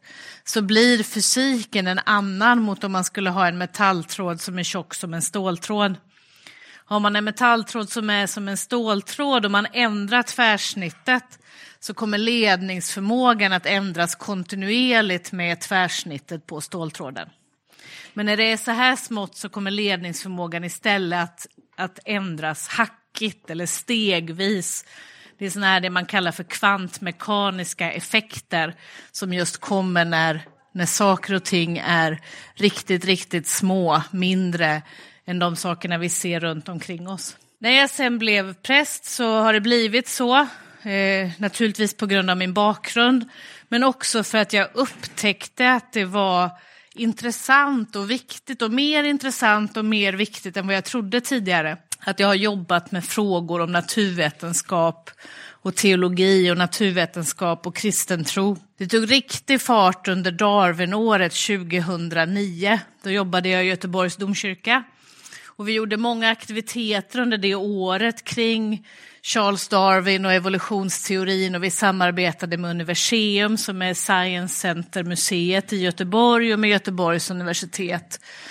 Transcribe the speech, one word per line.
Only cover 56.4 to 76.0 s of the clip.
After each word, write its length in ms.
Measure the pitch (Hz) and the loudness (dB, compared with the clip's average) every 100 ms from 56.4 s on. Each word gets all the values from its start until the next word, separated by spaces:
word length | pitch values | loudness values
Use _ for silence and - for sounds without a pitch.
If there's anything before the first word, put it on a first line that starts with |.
| 180 | 4
och 60 | 175 | 4
naturvetenskap 1120 | 175 - 208 180 165 180 156 - 175 165 180 | 0 2 0 2 0 -2 -6 -4 -2 -2 -6
och 80 | - | -4
kristen 480 | 214 180 - 175 | -2 -2 -2 -2
tro. 340 | 160 - 196 190 _ - | -2 0 0 0 _ -10
Det 100 | 185 | 0
tog 240 | 226 220 | 0 4
riktig 500 | 269 - - - 269 | 2 0 -8 0 0
fart 460 | - 233 185 185 - | 4 6 6 4 0
under 240 | 185 180 | 0 0
Darwinåret 1040 | 170 208 202 180 165 180 208 226 208 175 | 2 4 6 4 2 0 0 2 4 2
tjugohundranio. 1500 | - - 202 175 180 170 175 170 165 160 196 202 165 196 220 - _ | 0 -2 -2 -2 -2 -2 -4 -2 0 0 0 -2 -2 2 2 0 _
Då 60 | 202 | -4
jobbade 400 | 196 190 180 185 | -2 0 0 0
jag 160 | 185 185 | 2 0
i 20 | |
Göteborgs 480 | 180 185 185 180 170 | -2 -2 -2 -2 -2
domkyrka. 680 | 196 202 208 185 - 254 240 _ _ - - - - | -4 -4 -4 -4 0 0 0 _ _ -20 -20 -20 -20
Och 220 | - 208 | -10 -2
vi 60 | |
gjorde 240 | 220 220 214 | -2 0 -2
många 320 | 240 233 226 | 0 0 0
aktiviteter 920 | 226 - 220 220 240 226 208 190 247 | 0 -4 -8 -6 -6 -2 -2 -4 -4
under 180 | 247 220 | -2 0
det 180 | 196 196 | 0 -2
året 680 | 202 202 185 185 226 233 | -2 -2 -2 0 0 -2
kring 640 | - - 226 226 220 214 - - - - | -8 -2 0 0 -2 -4 -8 -20 -20 -14
Charles 460 | - 233 202 196 - | -4 2 2 2 2
Darwin 580 | 202 190 190 185 190 190 | 4 6 4 4 2 4
och 80 | |
evolutionsteorin, 1200 | 185 180 190 - 208 190 - - 190 185 190 190 180 | 2 2 -2 -2 -2 -2 -4 -2 -2 0 0 0 -2
och 80 | |
vi 80 | 185 | -2
samarbetade 840 | - 202 185 180 180 180 160 175 170 | 0 2 2 2 2 0 -2 -4 -4
med 140 | 175 | -4
Universium 840 | 175 160 170 - 226 214 202 208 214 | -4 -4 -2 0 2 2 2 0 0
som 240 | - 190 | -4 -4
är 120 | 185 | -4
Science 640 | 180 - 185 185 180 180 - | -2 0 2 2 -2 -4 -4
Center-museet 1160 | 190 165 170 196 175 175 - 185 175 190 190 | -2 -4 -4 -6 -4 -2 -2 0 2 0 0
i 40 | 202 | -2
Göteborg 760 | 185 175 | -2 -2